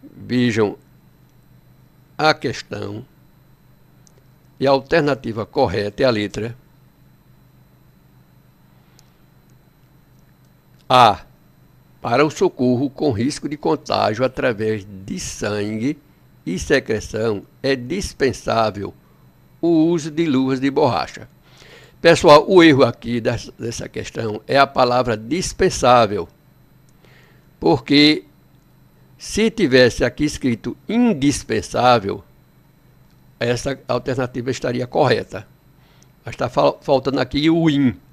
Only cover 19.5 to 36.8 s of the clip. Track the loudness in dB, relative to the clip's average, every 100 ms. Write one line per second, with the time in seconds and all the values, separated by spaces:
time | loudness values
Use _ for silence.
19.5 | _ 0 2 2 0 -4 -4 -2 0 0
20.5 | 0 -2 2 0 0 -6 -12 -20 _ _
21.5 | -20 -20 -20 -20 _ 4 6 8 8 8
22.5 | 6 8 6 2 0 -6 -4 -4 -6 -10
23.5 | -12 -10 -10 -10 -10 -10 -8 -8 -8 -2
24.5 | 2 2 4 2 2 0 -4 -4 -6 -6
25.5 | -2 -2 2 4 6 4 0 -8 _ _
26.5 | _ _ _ _ _ _ -20 _ _ _
27.5 | _ 0 0 2 4 4 2 -6 _ _
28.5 | _ _ _ _ _ _ _ -8 -2 -2
29.5 | 0 2 6 4 2 -4 -2 -6 -2 -4
30.5 | -4 -8 -12 -4 0 0 2 0 -2 -4
31.5 | -6 -4 0 2 2 0 -8 -12 _ _
32.5 | _ _ _ _ _ _ _ _ _ -4
33.5 | -2 -4 -8 -4 -4 -4 -4 -4 -6 -8
34.5 | -6 -6 -6 -4 0 2 0 -2 -14 -16
35.5 | _ _ _ _ _ _ _ -18 -6 -4
36.5 | 0 0 0